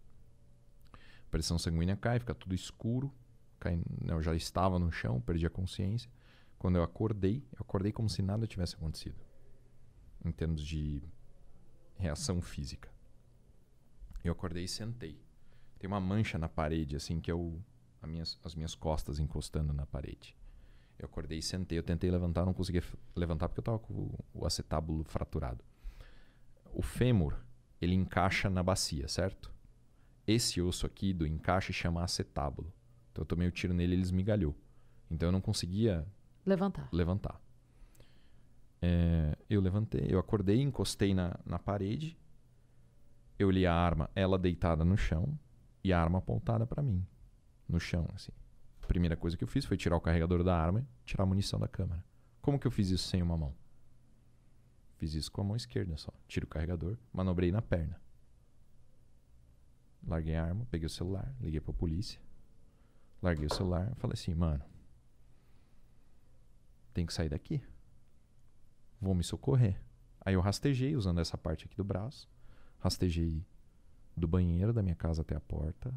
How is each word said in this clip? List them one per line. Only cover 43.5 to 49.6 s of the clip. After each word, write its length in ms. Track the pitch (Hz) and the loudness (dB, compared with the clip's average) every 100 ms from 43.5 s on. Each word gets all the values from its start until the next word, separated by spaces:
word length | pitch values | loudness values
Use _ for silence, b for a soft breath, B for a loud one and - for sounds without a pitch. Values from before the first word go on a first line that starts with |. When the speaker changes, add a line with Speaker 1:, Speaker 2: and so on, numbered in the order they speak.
Speaker 1:
li 160 | 95 90 | 6 6
a 80 | |
arma, 340 | 85 87 82 - | 6 4 4 0
ela 240 | 98 95 95 | 2 4 4
deitada 460 | 90 85 87 78 | 2 4 2 4
no 120 | 82 95 | 4 4
chão 420 | - 80 117 151 - - - - | 4 2 0 -4 -10 -20 -20 -4
e 80 | 95 | 2
a 80 | 87 | 4
arma 180 | 82 92 | 4 2
apontada 480 | - 117 - 113 117 | 0 -2 0 0 0
pra 160 | - | 0
mim. 240 | 143 90 95 - - - - - - | 0 0 -2 -8 -20 -20 -20 -16 -2
No 100 | 85 | 0
chão, 300 | - 87 80 | 0 -2 -2
assim. 180 | 95 - - - - - - | -6 -14 -16 -20 -20 -20 -10
A 40 | - | 0
primeira 300 | 90 87 80 | 4 4 2
coisa 200 | 85 82 | 0 -2
que 60 | |
eu 60 | - | 0
fiz 160 | 139 | -2